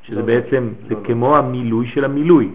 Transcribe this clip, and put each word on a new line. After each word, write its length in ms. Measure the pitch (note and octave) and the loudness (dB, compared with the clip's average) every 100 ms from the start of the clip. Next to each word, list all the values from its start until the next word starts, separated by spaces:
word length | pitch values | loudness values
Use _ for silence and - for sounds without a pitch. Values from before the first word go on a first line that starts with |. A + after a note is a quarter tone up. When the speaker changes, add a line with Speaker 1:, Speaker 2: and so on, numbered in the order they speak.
Speaker 1:
שזה 180 | - G#2 | -8 -6
Speaker 2:
לא, 60 | G#2+ | 0
Speaker 1:
בעצם, 440 | A#2+ B2 C3+ A#2+ G#2+ | 0 2 -2 -2 -8
Speaker 2:
לא, 60 | - | -8
Speaker 1:
זה 60 | |
Speaker 2:
לא. 60 | G#2+ | -8
Speaker 1:
כמו 340 | G2+ A#2 B2+ D3 | -2 0 2 2
המילוי 500 | C3 B2+ A#2+ A2+ A#2+ | 2 -4 -2 -2 -2
של 180 | C#3+ C#3 | -2 -2
המילוי. 440 | C#3+ D#3 E3 G2+ | 0 4 4 4